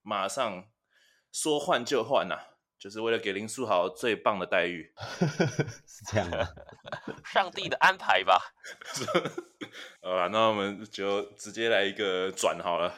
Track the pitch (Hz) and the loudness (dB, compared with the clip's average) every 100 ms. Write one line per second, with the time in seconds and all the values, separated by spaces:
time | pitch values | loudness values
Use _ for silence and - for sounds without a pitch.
0 | 104 104 98 135 120 90 95 _ _ _ | -6 -2 -2 -2 -2 -4 -12 _ _ _
1 | _ _ _ - 160 147 151 139 117 135 | _ _ _ -4 0 0 2 0 2 0
2 | 113 123 90 76 - _ _ _ 98 107 | 2 2 0 -4 -8 _ _ _ -14 -4
3 | 113 113 101 98 110 131 117 92 92 - | 0 0 0 -4 -6 -6 2 2 2 0
4 | 123 104 123 101 90 - 90 87 78 - | -2 2 0 0 2 2 2 -2 -10 -14
5 | 107 - 156 - 160 - 147 - _ - | -12 -2 -2 2 0 0 -4 -6 _ -18
6 | - 107 87 - - - - - - - | -4 -2 -2 -2 -4 -6 -20 -20 -14 -12
7 | - - - 240 185 196 180 - 165 190 | -10 -12 -2 0 0 -4 -6 4 4 4
8 | - 95 95 90 - - - - - - | 2 2 6 4 4 -10 -18 -16 -12 -6
9 | 123 175 - - - _ - - - - | 0 0 0 -8 -14 _ -16 -14 -18 -14
10 | 90 92 87 110 110 107 98 98 107 - | -2 0 2 4 4 4 -2 -4 -10 -6
11 | 98 101 101 - 107 107 117 104 101 101 | -2 -2 -4 -10 -14 -2 2 4 2 0
12 | 101 90 95 90 98 82 87 85 87 | 0 0 -2 0 0 0 -2 0 0